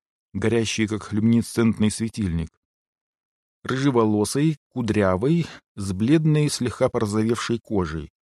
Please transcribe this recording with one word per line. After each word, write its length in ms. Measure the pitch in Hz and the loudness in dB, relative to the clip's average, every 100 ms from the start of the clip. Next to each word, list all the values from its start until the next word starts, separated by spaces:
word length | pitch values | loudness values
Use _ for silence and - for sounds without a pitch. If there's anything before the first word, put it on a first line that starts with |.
| _ _ _ | _ _ _
горящие 540 | 101 110 117 110 - 107 | -4 0 0 0 -2 -2
как 260 | 107 - | -2 -4
люминесцентный 800 | 107 113 117 - - 113 - 107 | 0 2 2 2 0 2 2 0
светильник. 580 | - 113 - 95 82 80 _ _ _ _ _ _ _ _ _ _ _ | 0 -6 -4 -4 -2 -6 _ _ _ _ _ _ _ _ _ _ _
Рыжеволосый, 920 | - 131 139 120 110 104 104 139 156 151 _ | -8 -2 0 2 4 2 0 0 0 0 _
кудрявый, 760 | 123 117 107 95 92 131 170 151 - _ - | -6 -2 2 2 2 2 0 -2 -8 _ -10
с 180 | 98 | -6
бледной, 560 | 92 113 160 156 151 147 | -2 2 2 4 2 2
слегка 400 | - 123 - 127 | -2 -4 0 -2
порозовевшей 720 | 120 107 107 110 113 - 117 | 0 -2 0 0 0 -2 -4
кожей. 500 | - 104 85 80 73 _ | -2 -2 -2 -4 -10 _